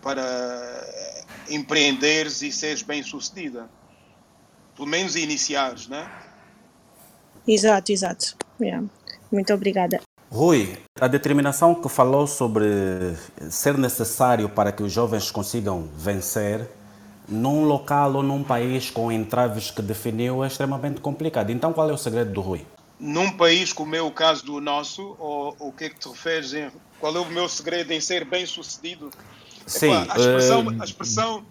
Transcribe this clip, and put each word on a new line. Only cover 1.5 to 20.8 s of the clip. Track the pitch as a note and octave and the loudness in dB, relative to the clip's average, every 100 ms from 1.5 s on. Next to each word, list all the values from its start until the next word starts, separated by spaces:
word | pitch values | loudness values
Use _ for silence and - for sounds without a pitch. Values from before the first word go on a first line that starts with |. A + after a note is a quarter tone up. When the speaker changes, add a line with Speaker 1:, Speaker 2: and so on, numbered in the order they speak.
| D3+ C#3 D3+ C#3+ C3 D3 D#3 D3+ - | -6 2 4 4 4 2 2 0 -4
Speaker 1:
e | C#3+ | -6
seres | - D3+ C#3+ | -4 -4 -6
bem-sucedida. | A2 D3 B2+ C#3 - G3 D3+ A#2+ A2+ _ _ _ _ _ _ _ _ _ _ - | -6 -8 -8 -10 -10 -10 -10 -10 -16 _ _ _ _ _ _ _ _ _ _ -10
Pelo | C#3+ | -4
menos | E3+ F#3+ E3 | -2 0 -2
iniciares, | D3+ C#3+ - C#3+ C3 A#2 A#2 | -2 -2 0 0 0 -4 -12
né? | C#3+ E3+ - - - - _ _ _ _ - - - _ - - | -12 -12 -16 -20 -20 -20 _ _ _ _ -20 -20 -20 _ -4 4
Speaker 2:
Exato, | G#3+ A3 G3 G3 | 6 6 4 4
exato. | G3 F#3 - - - - - | -2 -2 -4 -8 -8 -10 -4
Yeah. | G3+ F#3 G#3 - - - - | -2 -2 -6 -10 -20 -14 -2
Muito | G3+ G3 | 0 2
obrigada. | G3+ G3 F#3+ F3 F#3 - _ - | 2 2 2 2 0 -6 _ -6
Speaker 3:
Rui, | A2 E3+ C#3 F#2 - - - | 4 6 6 4 -6 -10 2
a | B2+ | 2
determinação | C#3 C#3+ C#3+ C#3 C3+ E3+ E3+ | 4 2 2 2 6 6 6
que | C#3+ | 2
falou | - B2+ C#3 C#3+ | 4 6 6 2
sobre | - A#2+ G#2+ G#2+ G2+ F#2+ F#2 F2+ E2 - - D#2 | 0 2 4 4 4 2 0 -4 -6 -12 -14 -8
ser | - C#3+ C#3 | -2 0 2
necessário | B2+ - G#2+ - B2+ A#2 G#2 | 2 0 -2 2 4 4 2
para | - G#2 | 2 0
que | G#2 | 0
os | G2+ | -2
jovens | A2+ A#2 A2 - | 0 2 0 -2
consigam | G#2+ G2 A#2+ G2+ F2+ D#2 D2+ | -4 -4 -2 -2 -4 -6 -6
vencer | F#2+ G2 - A2+ G2+ A2 A2+ - - - - - - | -4 -2 -2 -2 -2 -2 -6 -16 -20 -20 -20 -18 -8
num | A2 C3 D3+ | -2 0 2
local | D3+ C#3 - C#3+ C#3+ C#3 | 4 2 2 2 2 2
ou | |
num | C#3 C#3+ | 0 0
país | C#3 A#2+ B2 C3 - | 0 0 0 -2 -4
com | A#2 A#2 | -2 0
entraves | A2+ G#2+ A#2+ B2 G#2+ - | -2 0 2 2 0 -6
que | - | -6
definiu | G#2 G2+ B2 A2 B2 C3 | -4 -4 -4 -2 -2 0
é | C3+ | -2
extremamente | - C#3 C3+ | -2 -4 -2